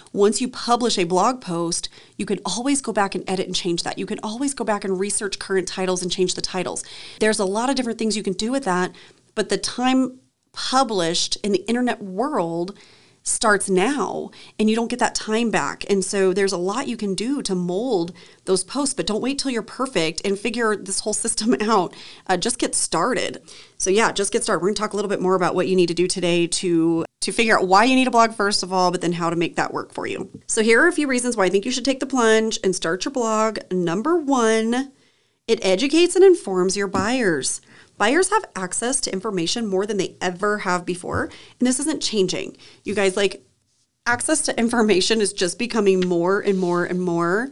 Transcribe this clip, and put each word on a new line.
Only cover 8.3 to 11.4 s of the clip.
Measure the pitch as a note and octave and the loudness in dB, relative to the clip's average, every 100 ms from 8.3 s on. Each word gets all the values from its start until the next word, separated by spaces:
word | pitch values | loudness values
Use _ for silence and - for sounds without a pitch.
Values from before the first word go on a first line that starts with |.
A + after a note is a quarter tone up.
do | F#3 G#3+ | -2 -2
with | C4+ | -2
that, | A#3 F3+ F3+ - - _ _ - | 0 0 -2 -6 -20 _ _ -6
but | G3 | -2
the | G3 | -2
time | - - B3+ C4 B3+ - _ _ _ | -4 -2 2 2 0 -4 _ _ _
published | - - B3+ A#3+ G3+ E3 E3 - - | -10 0 2 2 2 0 0 -2 -2